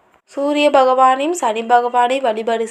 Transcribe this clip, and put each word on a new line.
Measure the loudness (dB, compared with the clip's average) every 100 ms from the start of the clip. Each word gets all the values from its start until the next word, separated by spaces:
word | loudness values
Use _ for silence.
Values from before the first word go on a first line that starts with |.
| _ _
சூரிய | _ -6 -2 0 2
பகவானையும் | 4 2 4 2 2 -2
சனி | -4 -4 -4
பகவானையும் | 0 0 2 0 0 -2
வழிபாடு | -4 -4 -4 -4 -6